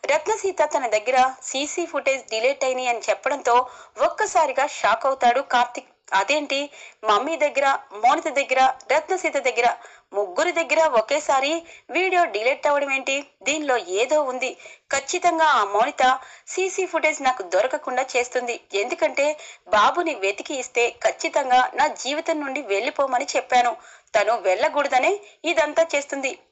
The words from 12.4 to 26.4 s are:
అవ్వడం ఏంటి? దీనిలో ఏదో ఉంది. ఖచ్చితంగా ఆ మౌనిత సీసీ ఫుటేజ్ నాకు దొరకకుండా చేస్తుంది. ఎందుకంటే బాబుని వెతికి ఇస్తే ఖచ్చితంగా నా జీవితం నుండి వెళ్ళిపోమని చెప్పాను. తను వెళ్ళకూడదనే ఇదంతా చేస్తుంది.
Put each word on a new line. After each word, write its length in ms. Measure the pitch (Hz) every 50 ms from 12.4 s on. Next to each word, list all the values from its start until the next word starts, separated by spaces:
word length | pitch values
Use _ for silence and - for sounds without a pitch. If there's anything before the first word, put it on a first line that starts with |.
| 220 247 285 - - 302
అవ్వడం 240 | 285 285 277 277
ఏంటి? 360 | 269 269 269 277 269 277 285 - _ _ 190
దీనిలో 340 | 254 294 311 302 285 254 240
ఏదో 460 | 190 170 185 196 240 254 302 302 294
ఉంది. 340 | 262 247 254 254 247 - - - - - _ _ _ -
ఖచ్చితంగా 500 | 277 269 - - 359 359 349 339 320 320
ఆ 180 | 302 277 240 208
మౌనిత 560 | 196 202 208 233 277 294 - 269 254 262 262 - - - - _ -
సీసీ 380 | - - 370 381 359 - 370
ఫుటేజ్ 360 | 349 - 320 - 311 311 -
నాకు 220 | 277 262 247 240 196
దొరకకుండా 640 | 175 185 185 220 262 - - - 277 254 254 269 262 - 240
చేస్తుంది. 420 | 247 240 - 254 247 240 233 - _ _ -
ఎందుకంటే 680 | 196 208 - 359 - 330 302 262 - 277 294 302 - - - - - _ -
బాబుని 480 | 214 208 - 254 262 - 339 330 285
వెతికి 440 | 214 190 196 202 - - - 302 262
ఇస్తే 300 | 247 - _ 240 233 233
ఖచ్చితంగా 840 | - - - - 330 - - 320 - 302 285 262 247 254 254 - -
నా 140 | 226 277 302
జీవితం 520 | 226 - - 247 285 302 320 - 320 302
నుండి 220 | 294 269 262 -
వెళ్ళిపోమని 640 | 277 208 196 196 226 285 294 - 277 262 262 247 277 - -
చెప్పాను. 420 | 247 240 - 254 247 247 240 226 - - - - - _ _ -
తను 200 | 214 202 202 226
వెళ్ళకూడదనే 840 | 226 180 190 185 202 262 320 269 285 285 277 269 254 269 330 392 403 - - - _ -
ఇదంతా 400 | 302 339 294 302 294 294 330 330 330 -
చేస్తుంది. 440 | 285 277 - - 277 269 262 - -